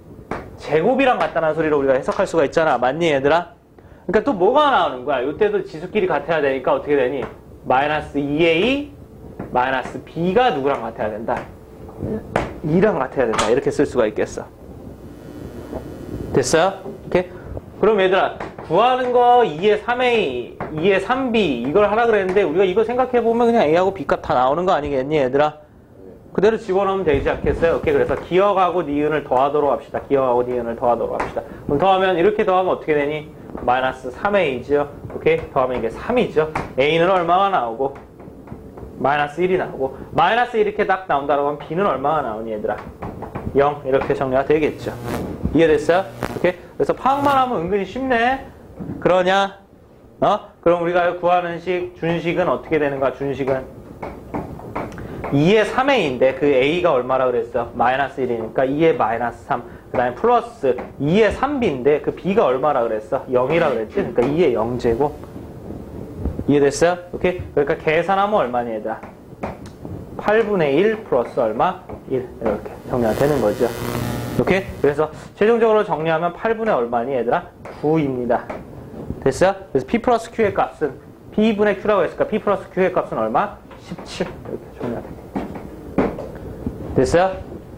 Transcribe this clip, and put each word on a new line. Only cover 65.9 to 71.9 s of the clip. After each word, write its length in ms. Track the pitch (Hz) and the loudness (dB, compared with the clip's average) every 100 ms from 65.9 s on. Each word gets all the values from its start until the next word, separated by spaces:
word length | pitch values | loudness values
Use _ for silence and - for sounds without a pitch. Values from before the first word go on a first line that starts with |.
| - - - - - - | -14 -14 -8 -6 -4 2
이해됐어요? 500 | 143 139 - 170 175 - | 4 4 4 2 2 -6
오케이? 280 | - 185 180 - | -2 -2 -2 -2
그러니까 220 | 147 147 156 | 0 0 0
계산하면 600 | 156 156 170 196 202 214 | 0 0 2 0 2 2
얼마니, 320 | 127 123 120 110 | 0 -2 -2 -4
얘들아? 240 | 107 113 - - - - - - - - - - - - | -6 -8 -12 -20 -20 -12 -12 -12 -16 -16 -12 -12 -12 -6
팔분의 580 | - 220 208 202 147 139 | 0 2 2 2 2 4
일 280 | 208 214 | 2 0
플러스 360 | - 131 117 143 | 0 0 0 0
얼마? 400 | 113 110 170 185 - | 0 2 0 -2 -12